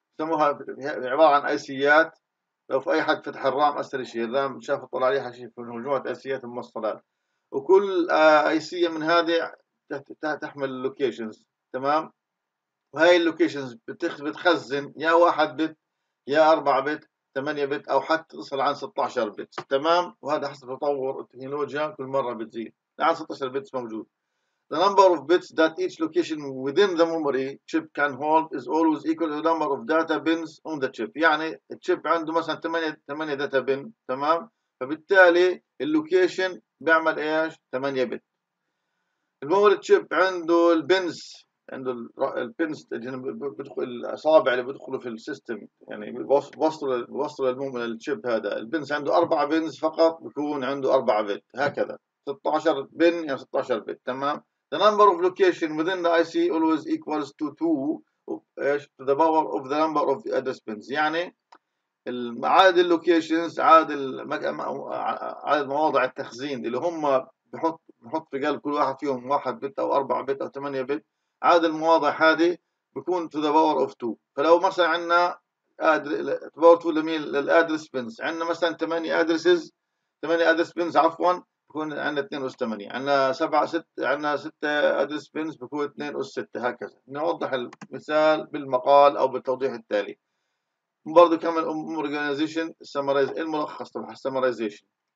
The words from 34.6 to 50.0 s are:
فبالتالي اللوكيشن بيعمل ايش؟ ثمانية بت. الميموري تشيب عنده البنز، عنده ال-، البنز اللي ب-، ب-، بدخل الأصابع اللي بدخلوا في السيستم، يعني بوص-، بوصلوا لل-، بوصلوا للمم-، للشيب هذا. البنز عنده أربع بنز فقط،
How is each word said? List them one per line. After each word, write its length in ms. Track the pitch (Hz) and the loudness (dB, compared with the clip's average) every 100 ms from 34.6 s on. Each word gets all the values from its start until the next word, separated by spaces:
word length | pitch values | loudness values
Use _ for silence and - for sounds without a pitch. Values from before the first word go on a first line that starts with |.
| _ _ | _ _
فبالتالي 840 | 127 156 - 190 180 170 185 180 _ _ | -8 -8 2 6 8 8 2 0 _ _
اللوكيشن 800 | 143 156 156 185 175 180 185 175 _ _ | -2 0 2 2 2 0 -4 -6 _ _
بيعمل 380 | 143 160 160 147 | 2 2 2 -2
ايش؟ 340 | 151 156 160 - _ | -2 -2 -2 -6 _
ثمانية 320 | 131 139 135 | -6 -4 -2
بت. 200 | 120 117 - _ _ _ _ _ _ _ _ _ _ _ | -2 -4 -14 _ _ _ _ _ _ _ _ _ _ _
الميموري 340 | 139 190 202 190 | 0 4 6 4
تشيب 300 | - 196 156 | 4 2 4
عنده 600 | 151 185 185 160 170 170 | 2 2 0 2 4 4
البنز، 760 | 165 135 190 175 131 - - _ _ - | 4 4 2 2 -6 -14 -20 _ _ -16
عنده 200 | 127 127 | -10 -8
ال-، 460 | 120 117 - 135 131 | -8 -10 -4 -4 -4
البنز 500 | 120 - 160 143 - | -8 -4 -4 -4 -10
اللي 240 | - 123 131 | -10 -8 -8
ب-، 220 | 131 113 | -10 -8
ب-، 180 | 139 135 | -10 -10
بدخل 260 | 139 - | -12 -8
الأصابع 680 | 131 120 107 110 151 156 127 | -8 -8 -10 -4 4 4 4
اللي 100 | 123 | 0
بدخلوا 360 | 123 - - 127 | -2 -10 -10 -10
في 100 | 120 | -8
السيستم، 580 | 113 - 139 - 107 - _ - | -10 -10 -12 -10 -10 -10 _ -16
يعني 240 | 107 107 | -12 -12
بوص-، 460 | 120 131 139 139 120 | -10 0 0 0 -2
بوصلوا 400 | 156 151 139 123 | -2 -2 -4 -4
لل-، 100 | 117 | -4
بوصلوا 440 | 117 143 139 131 | -6 -6 -2 -2
للمم-، 260 | 127 139 123 | -2 -6 -6
للشيب 500 | 117 113 - 131 120 | -6 -8 -6 -6 -2
هذا. 300 | 110 101 - | -2 -2 -6
البنز 340 | 110 160 139 | -6 -6 -4
عنده 260 | 147 143 175 | -4 0 2
أربع 280 | 165 156 143 | 2 2 2
بنز 340 | 160 160 135 | 0 -2 -4
فقط، 420 | 156 160 | -4 2